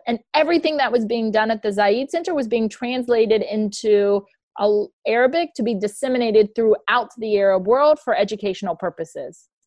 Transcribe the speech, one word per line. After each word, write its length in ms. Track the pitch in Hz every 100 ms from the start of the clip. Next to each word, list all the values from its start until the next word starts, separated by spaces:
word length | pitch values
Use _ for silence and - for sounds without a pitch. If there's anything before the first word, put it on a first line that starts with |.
| -
and 140 | 233 -
everything 420 | 302 311 339 330 302
that 160 | 247
was 140 | 233 214
being 260 | 233 220
done 180 | 214 220
at 120 | 220
the 80 | 214
Zayed 400 | 196 208 226 277
Center 240 | 339 339
was 160 | 311 233
being 180 | 233 220
translated 720 | - 240 254 247 233 220 220
into 840 | - 214 214 - 220 208 202 202 202 _ _ -
Al-, 320 | 208 208 - _ -
Arabic 440 | 233 254 330 330 -
to 80 |
be 100 | 226
disseminated 760 | 202 208 - 262 247 233 214 208
throughout 580 | - 226 214 - 233 226 -
the 200 | 220 208
Arab 280 | 196 190 190
world 320 | 254 302 302
for 100 | -
educational 640 | 220 202 208 202 185 196 165
purposes, 720 | 185 - 160 151 139 170 _ _